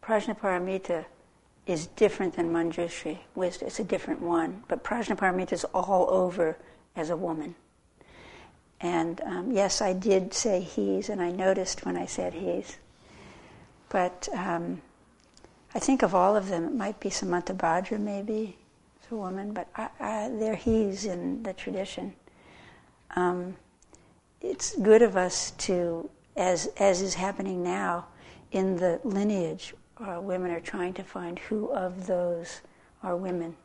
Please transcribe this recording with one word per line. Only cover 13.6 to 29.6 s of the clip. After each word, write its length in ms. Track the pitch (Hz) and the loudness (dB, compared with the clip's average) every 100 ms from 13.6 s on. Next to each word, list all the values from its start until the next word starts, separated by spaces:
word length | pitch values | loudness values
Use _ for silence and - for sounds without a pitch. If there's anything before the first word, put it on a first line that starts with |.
| - - - | -20 -20 -4
But, 400 | 202 180 180 - | 0 0 -2 -8
um, 480 | 214 190 170 170 180 - _ _ _ _ - - _ _ | -6 -2 -2 -4 -8 -12 _ _ _ _ -20 -20 _ _
I 40 | 220 | -4
think 240 | - 262 | 2 4
of 120 | 220 | 4
all 220 | 185 185 208 | 6 6 4
of 120 | 190 | 2
them, 180 | 180 170 | -2 0
it 80 | |
might 260 | 262 202 214 | -2 -4 -4
be 80 | 196 | -6
Samantabhadra 920 | - 190 175 175 185 170 165 190 214 | -4 0 -2 -2 -2 2 2 0 -4
maybe, 600 | 208 202 208 214 220 180 _ _ _ _ | -4 -4 -4 -4 -4 -8 _ _ _ _
as 80 | - | -10
a 60 | 226 | -8
woman, 380 | 185 190 208 | -6 -6 -6
but 140 | 208 - | -8 -8
I, 140 | - 220 - | -8 -10 -6
I, 300 | 208 214 208 226 | -4 -4 -4 -2
they're 160 | 220 | -2
he's 520 | 214 - 220 208 196 214 | 0 2 4 4 0 -4
in 360 | 175 175 185 | -2 -2 -2
the 120 | 220 | -4
tradition. 600 | 185 - 190 196 - 185 - - _ - - - - _ _ _ - | -6 -6 -4 -4 -6 -8 -10 -20 _ -20 -20 -20 -20 _ _ _ 2
Um, 400 | 180 180 180 190 _ _ _ - - _ _ _ | 2 2 -4 -10 _ _ _ -20 -20 _ _ _
it's 340 | - - - 403 | -6 -4 -4 0
good 240 | 202 220 | 8 10
of 160 | 233 185 | 10 6
us 360 | 180 - - | 2 0 -6
to, 580 | - - 180 170 165 - - _ - | -6 0 2 2 -2 -6 -14 _ -2
as, 300 | 180 175 - - | 2 2 0 4
as 240 | 196 180 | 4 4
is 140 | 190 | 0
happening 480 | 175 185 196 196 185 | 0 -2 -2 -4 -2
now, 460 | 175 185 190 175 - - - - - | -2 0 0 -2 -6 -18 -20 -20 -6
in 240 | 196 190 180 | 0 2 4
the 240 | 180 165 | 2 2
lineage, 720 | - 196 208 202 165 160 | 0 2 2 2 0 -4